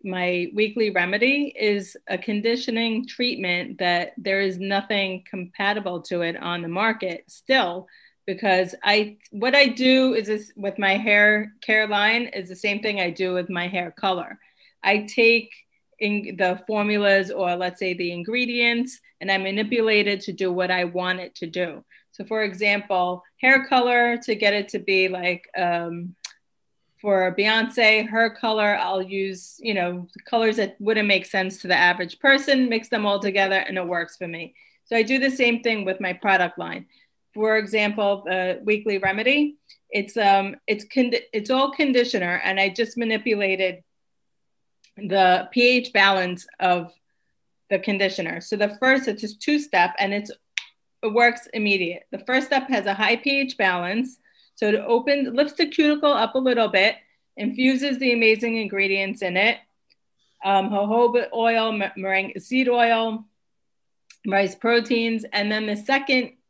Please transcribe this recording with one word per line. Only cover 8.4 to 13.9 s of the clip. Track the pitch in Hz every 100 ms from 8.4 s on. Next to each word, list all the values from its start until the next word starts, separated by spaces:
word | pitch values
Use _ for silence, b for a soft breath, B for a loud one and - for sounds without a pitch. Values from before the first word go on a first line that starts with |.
| 214 185 185 -
I, | 202 208 208 - _
what | 208 240
I | 277 277
do | 226 254 262 262 226
is | 202
this, | 214 214 -
with | 196 196
my | 196 196
hair | 214 208 208 214 214 -
care | - 214 214
line | 208 208 233 240
is | 196 180
the | 180
same | 208 202
thing | 214 208
I | 175
do | 165 185
with | 180 175
my | 180 180
hair | 190 175